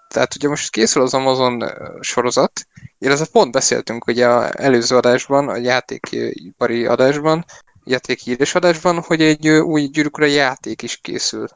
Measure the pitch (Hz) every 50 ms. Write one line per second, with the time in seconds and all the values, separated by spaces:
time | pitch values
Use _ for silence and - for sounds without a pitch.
0 | _ - - 117 127 - - - 147 143 147 147 - - - 214 226 226 - 143
1 | 127 123 139 131 135 135 131 131 131 127 123 117 107 - - - - - - -
2 | - - - 123 120 123 - - 160 - - - - _ _ - - - _ -
3 | - 160 156 143 160 - - 226 190 127 117 135 - - 120 120 - - 113 117
4 | - - 120 120 123 120 120 120 113 - - - - 139 127 120 117 120 131 123
5 | 117 123 123 127 - - 139 143 143 131 95 117 123 123 127 123 - - - 120
6 | - - - 117 117 113 - - 78 90 - - 123 120 117 120 113 113 120 123
7 | 131 135 147 147 147 156 156 165 175 - - - _ _ _ _ - - 127 127
8 | - - 127 - - 120 123 120 135 - - 180 175 175 170 160 - 180 170 170
9 | 165 - 170 160 160 156 151 151 156 156 156 156 165 170 156 151 143 135 139 151
10 | 147 147 - - 151 147 143 147 139 127 135 - - 110 110 - - 120 - -
11 | - - 107 110 - - - 110 113 - _